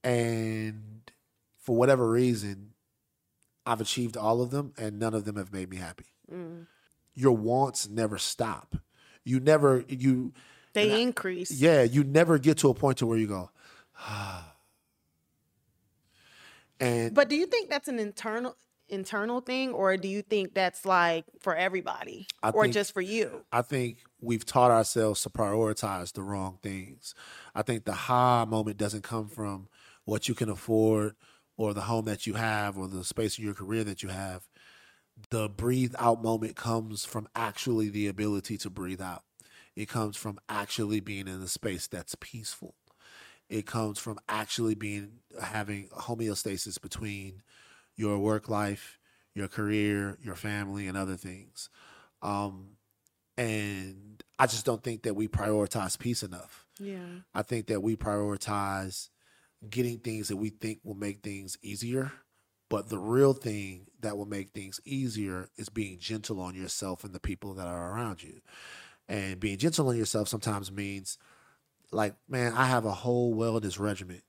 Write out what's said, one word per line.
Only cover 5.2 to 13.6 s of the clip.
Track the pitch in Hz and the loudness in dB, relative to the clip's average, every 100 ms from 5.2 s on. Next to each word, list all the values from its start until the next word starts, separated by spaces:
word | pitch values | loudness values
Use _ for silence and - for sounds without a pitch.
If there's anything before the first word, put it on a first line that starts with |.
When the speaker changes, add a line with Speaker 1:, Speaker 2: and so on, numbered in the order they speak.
Speaker 1:
them | 104 104 | -2 -6
have | 95 | -6
made | 98 92 | -6 -6
me | 92 | -8
happy. | 87 - - _ - | -10 -12 -20 _ -16
Speaker 2:
Mm. | 180 165 170 170 _ _ _ _ | -14 -12 -14 -18 _ _ _ _
Speaker 1:
Your | - 131 117 | 4 6 6
wants | 110 127 135 - 104 | 4 4 2 0 -4
never | 107 110 101 | 0 0 0
stop. | - - 113 71 - - _ _ - - | -4 -2 -2 -4 -6 -8 _ _ -20 -14
You | - 131 | 0 4
never, | 135 156 143 127 123 | 8 8 8 6 2
you | 131 131 127 127 - - - _ | 2 4 4 0 -8 -20 -20 _
Speaker 2:
They | 208 | 2
Speaker 1:
and | 214 | 4
I | 214 | 6
Speaker 2:
increase. | 247 240 190 180 180 | 4 0 -4 -4 -6
Speaker 1:
Yeah, | 143 156 151 | 6 8 10
you | 120 135 | 8 6
never | 139 151 170 156 | 6 6 8 8
get | 135 151 | 6 6
to | 147 | 6
a | |
point | 117 139 127 | 6 2 4
to | 117 | 2
where | 113 | 2
you | 104 | 2
go, | 98 90 _ | -2 -8 _